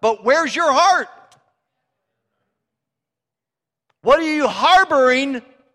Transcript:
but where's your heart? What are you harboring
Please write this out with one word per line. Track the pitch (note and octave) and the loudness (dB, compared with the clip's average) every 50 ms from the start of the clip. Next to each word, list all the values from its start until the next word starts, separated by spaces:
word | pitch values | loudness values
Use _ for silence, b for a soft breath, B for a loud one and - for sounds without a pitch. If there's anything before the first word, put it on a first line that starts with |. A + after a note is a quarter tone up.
but | - A3 A3 G#3+ G3 | -4 -4 -4 -2 -2
where's | A#3 C#4 D#4+ E4 C4 - | 0 0 0 0 -4 -4
your | D#4 E4+ D#4 B3+ | -4 -2 0 0
heart? | C#4+ F4 F#4+ F#4 E4+ A3+ - - - - _ _ _ _ _ _ _ _ _ _ _ _ _ _ _ _ _ _ _ _ _ _ _ _ _ _ _ _ _ _ _ _ _ _ _ _ _ _ _ _ _ _ _ _ _ _ _ _ _ _ _ _ _ _ _ _ | 2 2 2 2 0 -2 -6 -14 -20 -20 _ _ _ _ _ _ _ _ _ _ _ _ _ _ _ _ _ _ _ _ _ _ _ _ _ _ _ _ _ _ _ _ _ _ _ _ _ _ _ _ _ _ _ _ _ _ _ _ _ _ _ _ _ _ _ _
What | G#3+ C#4 D#4+ | 0 0 2
are | E4 D#4 D#4 | 2 -2 -4
you | D4+ C#4+ | -2 -2
harboring | A3 - F#3+ - D#4+ F#4 F#4+ F#4+ E4+ D#4+ C#4 B3+ B3+ B3+ B3+ C#4 C#4 C4+ A#3+ - _ _ _ _ _ _ | -4 -4 -2 0 2 2 2 2 2 0 0 2 2 0 -2 -2 -6 -8 -10 -12 _ _ _ _ _ _